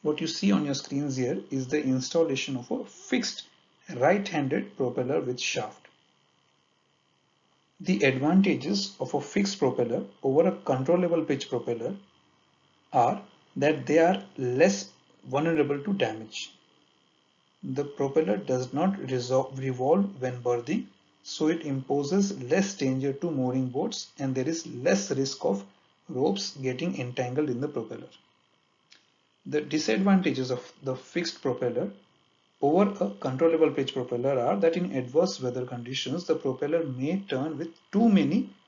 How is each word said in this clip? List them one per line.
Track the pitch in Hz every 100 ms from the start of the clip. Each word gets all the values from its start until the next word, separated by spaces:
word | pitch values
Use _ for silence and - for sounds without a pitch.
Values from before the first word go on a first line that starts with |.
What | 151 151
you | 160
see | - 196
on | 190 147
your |
screens | 135 - 139 143 131
here | 123 185 -
is | 135 127
the | 151
installation | 131 131 127 165 160 135 - 131
of | -
a | - -
fixed | - - - - - - _ _ _ - 135
right-handed | 139 202 196 160 135 - - -
propeller | 127 120 123 151
with | 123 123
shaft. | - 123 123 - - _ _ _ _ _ _ _ _ _ _ _ _ _ _ _ _ _ _ _
The | - 185
advantages | 139 127 147 190 196 135 139 202 - -
of | 127
a | 143
fixed | - 104 101 -
propeller | 135 127 117 117 - -
over | 135 139 185
a | -
controllable | - 131 131 175 175 165
pitch | 165 143 -
propeller | 123 - 117 120 196 - _ _ _ _ _ _ _ _
are | 123 120 196 - _ _ -
that | 143 143 127
they | 156
are | 165 196 - -
less | 127 123 180 196 - _ _ _
vulnerable | 135 135 160 160 135 143
to | 170
damage. | 98 113 110 110 - - - _ _ _ _ _ _ _ _ _ _
The | 139 131
propeller | 143 - 139 160 160 202
does | - 127 127
not | 139 185
resol-, | 196 131 127 120 131 135 135
revolve | 131 123 131 180 196 135
when | 127 123
berthing, | 120 120 131 180 - _ _ _
so | - - 156
it | 170 151
imposes | 135 131 143 139 190 196 131
less | 123 170 196 -
danger | 135 131 139
to | 135 175
mooring | 143 127 127 127
boats | 123 220 - - -
and | 135
there | 127 131
is | 165 -
less | 123 143 196 -
risk | 135 135 -
of | - 196 - _ _ _ -
ropes | 123 151 202 - 143
getting | 131 127 170 -
entangled | 123 123 127 135 151
in | 120
the | 147
propeller. | - 113 117 - - _ _ _ _ _ _ _ - _ _ _ _ -
The | 151
disadvantages | 147 151 - 113 196 190 160 131 127
of | 123 - -
the | 135 127
fixed | - 170 165 -
propeller | 139 120 123 107 202 - _ _ _ _ _ _
over | 143 170 202 -
a | 196 -
controllable | 139 131 165 160 156
pitch | 147 135
propeller | 131 123 120 131 135
are | 120 196
that | 165 170
in | 170 139
adverse | 123 143 - -
weather | 127 123 127
conditions, | 120 120 131 - 165
the | 175 156
propeller | 139 131 147 165 160
may | 127 135 190 -
turn | 131 147 143
with | 165 - _
too | 202 233
many | 196 139 196 - -